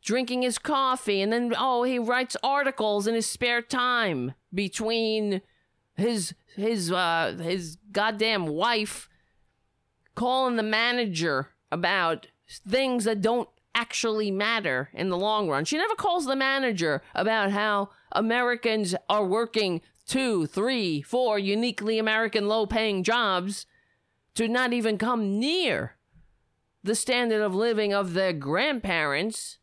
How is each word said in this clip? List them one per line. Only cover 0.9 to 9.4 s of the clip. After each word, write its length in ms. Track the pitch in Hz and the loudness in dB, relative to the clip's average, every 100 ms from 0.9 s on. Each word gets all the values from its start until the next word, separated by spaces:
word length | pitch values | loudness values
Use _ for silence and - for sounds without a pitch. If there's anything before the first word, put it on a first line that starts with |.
| 254 - 202 | 0 0 0
and 100 | 196 | 2
then, 220 | 233 240 226 | 0 0 0
oh, 240 | 262 240 | 0 2
he 160 | 247 247 | 0 0
writes 380 | 226 247 254 - | 0 0 -2 -4
articles 640 | 269 277 269 269 220 208 202 | 0 2 0 0 0 0 0
in 80 | |
his 120 | 226 220 | 0 -2
spare 340 | - 240 240 | -2 0 0
time 720 | 233 262 247 240 214 147 123 - _ | -2 -2 0 2 0 0 -4 -8 _
between 880 | 180 196 - 220 233 220 220 208 196 _ _ _ _ _ - | -4 -4 -2 -2 0 0 0 0 -2 _ _ _ _ _ -2
his, 380 | 220 220 165 - _ - | -2 0 -4 -10 _ -4
his, 340 | 214 226 170 | -2 0 0
uh, 460 | 180 175 165 143 175 | 0 2 2 0 -2
his 380 | 165 185 165 156 - | -4 -4 -6 -14 -6
goddamn 540 | 202 214 214 220 214 165 | 0 0 0 0 0 -2
wife 640 | 151 220 233 208 - - _ _ _ | 0 0 0 -2 -8 -16 _ _ _